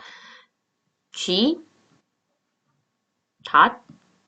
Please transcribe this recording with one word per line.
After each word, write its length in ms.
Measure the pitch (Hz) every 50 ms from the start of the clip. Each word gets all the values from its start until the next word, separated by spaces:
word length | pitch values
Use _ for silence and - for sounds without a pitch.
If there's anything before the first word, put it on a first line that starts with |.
| - - - - - - - - - _ _ _ _ _ _ _ _ _ _ _ _ _ -
G 480 | - - - 180 190 226 285 339 349 - _ _ _ _ _ _ _ _ _ _ _ _ _ _ _ _ _ _ _ _ _ _ _ _ _ _ _ _ _ _ _ _ _ _ _ -
닷 400 | - - 147 170 233 - - - - - - _ _ _ _ _